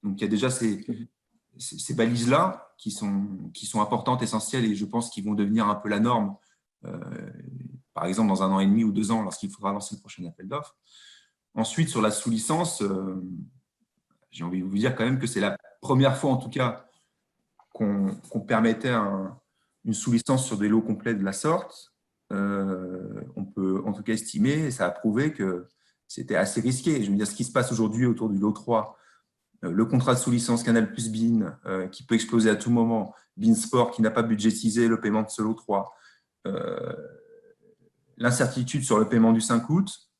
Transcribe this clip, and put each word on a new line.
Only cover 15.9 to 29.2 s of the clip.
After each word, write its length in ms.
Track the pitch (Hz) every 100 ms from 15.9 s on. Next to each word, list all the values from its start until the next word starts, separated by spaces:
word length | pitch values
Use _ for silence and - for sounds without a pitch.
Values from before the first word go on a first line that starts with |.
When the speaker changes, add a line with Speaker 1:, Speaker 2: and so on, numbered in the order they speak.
| 135 135 131
Speaker 1:
fois 140 | 143
en 60 | 123
tout 120 | 117
cas 360 | 139 123 98 - _ _ _ _ _ _ _ _
qu'on, 420 | - 107 101 98 - -
qu'on 120 | 113
permettait 480 | - 113 113 110 131
un, 500 | 120 104 98 95 - _ _ _ _ -
une 80 |
sous-licence 520 | 107 - 117 - 131 131
sur 120 | 104
des 100 | 104
lots 140 | 110
complets 340 | 110 104 - 110
de 80 |
la 80 | 98
sorte. 640 | 95 - 170 - - - _ _ _ _
Euh, 880 | 98 101 101 98 92 92 92 - 107 - -
on 80 | 98
peut 360 | - 95 95 110
en 80 |
tout 100 | 98
cas 100 | 110
estimer, 520 | 110 - - 117 147 156
et 60 |
ça 160 | 127 90
a 40 |
prouvé 400 | - 107 107 151
que 360 | 151 95 90 90 _ _ _ _
c'était 280 | - 131 82
assez 240 | 98 -
risqué. 440 | 113 127 - 147
Je 60 | 101
veux 60 | 101
dire, 120 | 104
ce 80 | -
qui 100 | 117
se 60 |
passe 200 | 135 120
aujourd'hui 340 | 113 110 110 123
autour 240 | 117 110
du 80 | 98
lot 140 | 104
trois, 460 | 104 - 113 107 - _ _